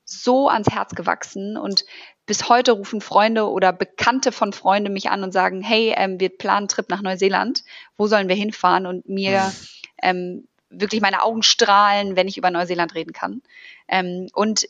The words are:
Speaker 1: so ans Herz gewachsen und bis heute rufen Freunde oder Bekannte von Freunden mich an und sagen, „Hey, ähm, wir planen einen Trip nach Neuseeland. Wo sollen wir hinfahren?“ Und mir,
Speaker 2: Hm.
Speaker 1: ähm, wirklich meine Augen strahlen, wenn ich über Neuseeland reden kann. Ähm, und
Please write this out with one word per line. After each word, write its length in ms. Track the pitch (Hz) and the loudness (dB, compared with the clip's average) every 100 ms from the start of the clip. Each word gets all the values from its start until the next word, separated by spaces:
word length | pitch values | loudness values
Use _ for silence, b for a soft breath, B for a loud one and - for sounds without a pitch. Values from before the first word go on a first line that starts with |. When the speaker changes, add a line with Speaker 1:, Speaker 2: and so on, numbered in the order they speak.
Speaker 1:
so 440 | - - 247 254 277 | -18 -4 2 4 4
ans 220 | 220 208 | 2 0
Herz 240 | 208 202 | -2 -4
gewachsen 600 | 170 175 - - 196 202 214 | -6 -4 -4 -6 -10 -10 -8
und 280 | 202 190 B B B B | -4 -4 B B B B
bis 240 | - 208 - | -6 -2 4
heute 240 | 247 254 | 4 4
rufen 280 | 208 196 214 | 2 0 -8
Freunde 500 | - 202 220 220 208 | 0 4 4 2 0
oder 220 | 190 185 | 2 2
Bekannte 600 | 180 190 - 240 262 262 | 2 -4 -2 0 2 0
von 200 | - 208 | 0 -2
Freunden 400 | - 190 202 202 | 0 2 2 0
mich 180 | 196 - | -4 -2
an 120 | 202 | -2
und 80 | 190 | -2
sagen, 280 | 185 185 190 | 0 0 0
„Hey, 320 | 202 220 220 - | 0 2 2 0
ähm, 240 | 196 185 | 0 0
wir 100 | 185 | -4
planen 280 | - 196 196 | -2 0 0
einen 100 | 202 | 0
Trip 200 | - - | -4 -4
nach 140 | 202 | -4
Neuseeland. 600 | 196 185 196 190 214 269 B B B - | -4 0 2 2 0 -4 B B B -4
Wo 100 | 208 | 2
sollen 220 | 214 185 | 2 2
wir 80 | 196 | 0
hinfahren?“ 500 | 208 - 180 175 185 | -2 0 2 2 0
Und 220 | 180 - | -8 -6
mir, 400 | 196 196 196 190 | -4 0 0 0
Speaker 2:
Hm. 180 | - B B B - | -4 B B B -6
Speaker 1:
ähm, 460 | 185 180 180 180 - _ _ | -4 -4 -6 -10 -16 _ _
wirklich 280 | 180 202 220 | -8 -4 0
meine 200 | 190 190 | 0 0
Augen 200 | 226 220 | 0 0
strahlen, 760 | - - 208 202 208 202 202 185 | 0 2 4 6 6 2 0 0
wenn 120 | 190 | -2
ich 100 | 196 | -2
über 120 | 180 | -2
Neuseeland 440 | 175 175 175 170 | 0 -2 -2 -2
reden 180 | 165 160 | -4 -10
kann. 300 | - 180 233 B B B B - | -8 -8 -8 B B B B -4
Ähm, 400 | 190 180 180 185 | -2 -2 -6 -6
und 320 | - 214 208 | -2 0 0